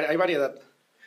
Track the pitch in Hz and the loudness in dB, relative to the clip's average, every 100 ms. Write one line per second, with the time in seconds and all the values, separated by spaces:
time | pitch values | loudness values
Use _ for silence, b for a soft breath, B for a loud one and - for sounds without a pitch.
0 | 151 165 180 151 135 - - _ _ b | 0 2 2 2 -2 -4 -18 _ _ b